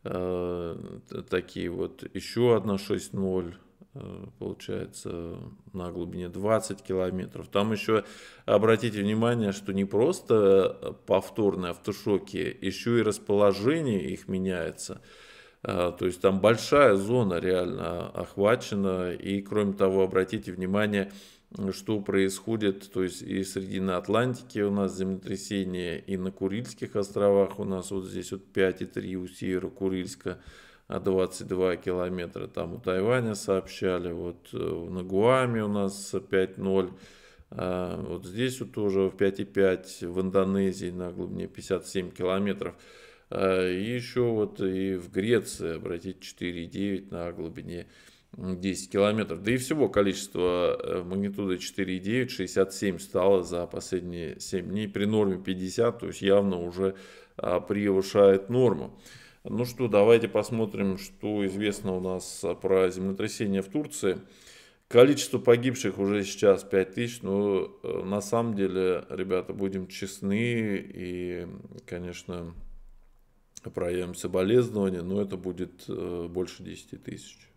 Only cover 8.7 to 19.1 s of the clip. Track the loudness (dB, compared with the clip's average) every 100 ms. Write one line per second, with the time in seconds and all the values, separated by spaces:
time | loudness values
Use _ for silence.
8.7 | 4 2 0 0 2 2 2 0 -2 -4
9.7 | -2 0 4 2 2 4 6 10 8 6
10.7 | 0 -10 -10 2 2 2 2 2 2 -4
11.7 | -4 -6 -4 0 0 0 -4 -4 -4 -6
12.7 | -4 0 2 2 0 0 4 4 4 0
13.7 | 0 0 -2 -2 -8 -6 -4 -2 -2 -4
14.7 | -8 -12 -14 -18 -20 -20 -20 -20 _ -4
15.7 | 0 0 0 -4 2 2 6 4 4 4
16.7 | 6 8 6 2 2 2 0 2 2 0
17.7 | -4 -6 -6 -8 -8 -8 2 2 2 0
18.7 | -2 0 0 -2